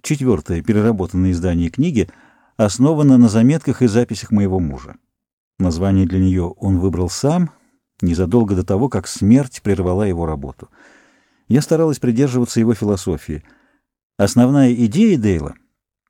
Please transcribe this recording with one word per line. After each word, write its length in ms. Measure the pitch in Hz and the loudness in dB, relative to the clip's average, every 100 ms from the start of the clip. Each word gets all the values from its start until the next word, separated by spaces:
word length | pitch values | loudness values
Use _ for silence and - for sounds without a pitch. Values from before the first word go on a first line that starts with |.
четвёртое 600 | - 147 127 87 - 85 | -4 -2 0 0 -2 -4
переработанное 680 | 76 107 110 104 87 92 92 | 0 0 0 0 -4 -2 0
издание 360 | 87 92 87 85 | 0 -2 -2 -2
книги 400 | 123 170 120 - - _ _ _ - | -2 -2 -2 -4 -8 _ _ _ -2
основано 640 | 104 - 139 151 143 127 | -2 2 0 4 4 6
на 100 | 120 | 6
заметках 540 | 110 123 160 - - | 4 2 2 -2 -2
и 40 | 123 | 0
записях 440 | 110 120 117 - | 0 -2 -6 -2
моего 280 | 104 98 92 | 0 0 -2
мужа. 380 | 80 67 - - _ _ _ _ _ - | -4 -8 -16 -20 _ _ _ _ _ -4
Название 480 | 92 82 98 95 87 | -4 -2 0 2 2
для 120 | 92 | 0
неё 320 | 95 92 85 | 0 0 -4
он 280 | - 101 90 | -6 -2 0
выбрал 320 | 95 85 90 | 0 -2 -4
сам, 400 | - 139 175 165 - _ _ _ _ | -2 -2 0 -2 -8 _ _ _ _
незадолго 540 | 90 82 90 120 104 | -2 0 0 2 2
до 100 | 92 | -2
того, 240 | - 98 131 | -2 -2 -2
как 180 | 101 - | -4 -8
смерть 540 | - 101 127 139 - | -2 2 2 0 -6
прервала 420 | 104 98 90 92 | -4 -2 -2 -2
его 220 | 104 85 82 | -2 -4 -6
работу. 420 | 76 69 - - _ _ _ _ _ _ _ - | -8 -10 -16 -20 _ _ _ _ _ _ _ -2
Я 140 | 131 | -2
старалась 360 | - 160 160 131 | 0 0 0 0
придерживаться 640 | 123 117 139 123 120 117 | -2 0 0 0 -2 0
его 140 | 113 | 0
философии. 680 | 113 104 98 95 78 - 76 - _ _ _ _ _ _ - | 0 -2 -2 -4 -6 -8 -12 -14 _ _ _ _ _ _ -2
Основная 560 | 101 120 127 143 127 | 0 2 4 4 2
идея 420 | 120 113 147 226 156 | 2 0 2 2 2
Дейла 380 | 104 85 71 - _ _ _ _ | 0 -2 -4 -14 _ _ _ _